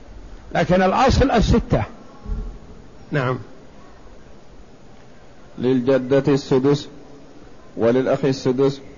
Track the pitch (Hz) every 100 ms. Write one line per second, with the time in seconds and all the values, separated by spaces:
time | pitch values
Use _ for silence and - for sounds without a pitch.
0 | - - - - - 165 170 185 190 196
1 | 262 - 277 233 - 226 - - - -
2 | - - - - - - - - - -
3 | - 147 127 117 - - - - - -
4 | - - - - - - - - - -
5 | - - - - - - 123 131 120 135
6 | 127 139 143 135 - 131 139 147 - -
7 | - - - - - - - - 113 127
8 | 131 135 147 135 135 127 135 139 -